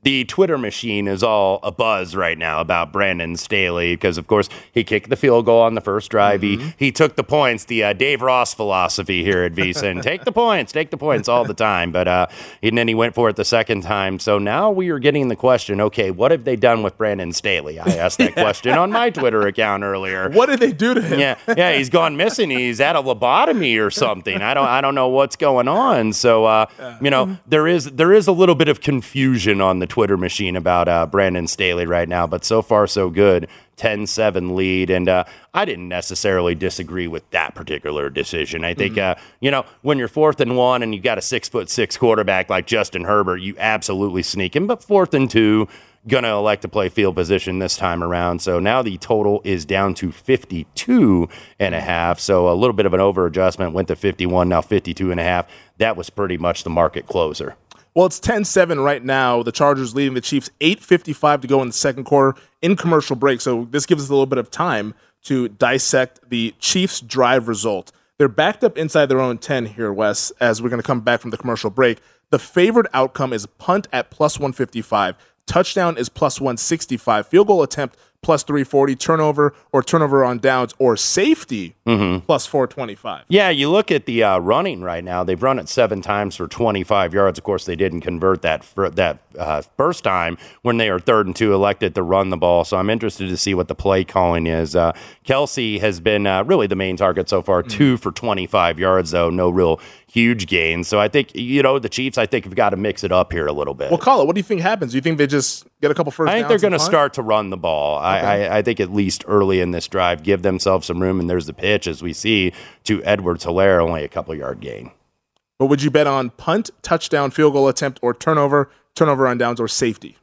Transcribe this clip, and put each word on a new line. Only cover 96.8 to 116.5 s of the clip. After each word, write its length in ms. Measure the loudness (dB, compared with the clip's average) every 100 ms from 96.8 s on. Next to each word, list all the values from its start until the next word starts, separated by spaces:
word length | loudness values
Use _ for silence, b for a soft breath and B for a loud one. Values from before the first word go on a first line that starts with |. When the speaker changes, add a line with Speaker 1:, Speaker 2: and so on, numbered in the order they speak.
| -2 0
Speaker 1:
target 320 | 0 0 -2
so 140 | -2
far. 200 | 0 0
Speaker 2:
Mm-hmm. 140 | 0 0
Speaker 1:
Two 200 | 0 2
for 140 | -4
twenty-five 680 | -6 -4 -4 -2 0 0 0
yards, 320 | 2 2 2
though. 180 | 0 0
No 200 | 2 0
real 320 | 2 2 0 B B B
huge 400 | 0 0 0 -2
gains. 400 | 0 0 -2 0
So 140 | 0
I 80 | 2
think, 260 | 0 -2 -6
you 260 | -2 2
know, 160 | 2 0
the 100 | -2
Chiefs, 280 | -6 -4 -2
I 80 | -2
think, 180 | -2 -4
have 100 | 0
gotta 220 | 0 0
mix 260 | -4 -4
it 80 | 0
up 220 | 0 0
here 140 | -2 -4
a 40 |
little 220 | -4 -6
bit. 160 | -6 -2
Speaker 2:
Well, 60 | 0
call 240 | 2 2
it. 40 | 2
What 80 | 0
do 40 |
you 40 |
think 180 | -2 -2
happens? 320 | -2 -2 -4
Do 40 | -2
you 40 |
think 160 | -2 0
they 100 | 0
just 400 | 0 -2 -6 -16 _
get 100 | -2
a 20 |
couple 200 | 0 -4
first 160 | 0 0
Speaker 1:
I 60 | 0
think 120 | 0
Speaker 2:
downs 140 | 2
Speaker 1:
they're 60 | 2
Speaker 2:
and 40 | 0
Speaker 1:
gonna 20 |
Speaker 2:
punt? 100 | 2
Speaker 1:
start 220 | 2 2 -2
to 60 |
run 280 | 0 0 0
the 80 | -4
ball. 400 | -2 0 0 0
I, 140 | 0
Speaker 2:
Okay. 340 | 0 2 0 0
Speaker 1:
I, 100 | 0
I 20 |
think 180 | -2 -2
at 140 | -2
least 320 | 0 -2 -4 0
early 320 | 2 2 2
in 120 | 0
this 160 | -4 -4
drive, 340 | 0 0 0
give 200 | 0 0
themselves 420 | 2 0 0 0 -2
some 140 | -2
room, 180 | -2 0
and 80 | -2
there's 200 | -2 -4
the 60 |
pitch, 340 | -6 -2 -2 -2
as 160 | -8
we 100 | -8
see, 400 | -6 0 0 0 B B B
to 200 | -4 -2
Edwards-Helaire, 800 | 0 0 0 -4 -2 2 4 4
only 220 | 2 -2
a 40 | -6
couple 280 | -8 -8 -10
yard 240 | -10 -10
gain. 320 | -12 -14 -16 _ _ _ _ _ _ _
Speaker 2:
But 80 | 0
would 160 | 2
you 80 | 2
bet 160 | 2 2
on 240 | 0 -4
punt, 400 | -6 -2